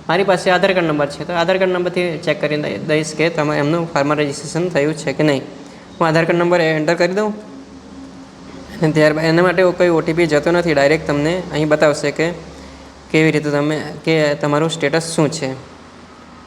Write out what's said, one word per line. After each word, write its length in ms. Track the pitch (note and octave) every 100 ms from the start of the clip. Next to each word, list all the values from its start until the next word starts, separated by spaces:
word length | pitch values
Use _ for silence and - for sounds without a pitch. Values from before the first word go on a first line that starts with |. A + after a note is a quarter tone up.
| -
મારી 140 | E3+
પાસે 280 | G3 F3+ F#3+
આધાર 220 | F3+ F#3+
કાર્ડ 140 | F#3 E3+
નંબર 200 | D3 C#3+
છે 200 | - D3+
તો 60 |
આધાર 240 | F3 E3+ F#3+
કાર્ડ 140 | F#3+
નંબરથી 460 | F3+ F3+ F3 F3 D3+
ચેક 240 | - D3+
કરીને 280 | D3+ D3+ D3
દઈ-, 80 | -
દઈશ 360 | D3 D#3 D#3
કે 160 | - D#3+
તમે, 280 | E3 D3+ D3+
એમનું 360 | D3 E3+ E3
ફાર્મર 240 | D3 C#3+ D3+
રજિસ્ટ્રેશન 520 | D3 C#3 D3+ D#3+ F3+
થયું 240 | E3 D3
છે 200 | D#3 -
કે 100 | C3
નહીં. 180 | D#3 C3+ C3 - - - - -
હું 60 | E3+
આધાર 180 | D#3+ E3
કાર્ડ 140 | F3
નંબર 220 | F3 F3
એન્ટર 340 | D#3+ D#3 D3+ E3+
કરી 180 | F3
દઉં 180 | F#3+ G#3+ G#3 - - - - - - - - - - - - - -
અને 100 | D#3+
ત્યારબાદ 340 | D3+ D3+ D3+ D#3+
એના 180 | E3
માટે 200 | F3+ F3
કોઈ 240 | F#3 F3 F3+
ઓ 120 | E3
ટી 120 | D#3
પી 120 | D#3+ E3+
જતો 260 | D3 D3+
નથી, 220 | F3 E3+
ડાયરેક્ટ 340 | C#3+ C#3+ D#3+ D#3+
તમને 340 | C#3+ D3 F3+ F3
અહીં 160 | D3+ D3+
બતાવશે 440 | D3+ D3+ D3 D3
કે 200 | C#3 D#3 E3+ - - - - - - -
કેવી 200 | D#3 D#3+
રીતે 180 | D3+ D3
તમે, 320 | C#3+ D3 D3+ D3+ D3 E3
કે 280 | D#3+ D3+
તમારું 360 | D3 D3 D3 D#3+
સ્ટેટસ 440 | D#3+ C#3+ D#3+ D#3+ -
શું 160 | D3+
છે. 200 | - C3 C3 - - - - - - - -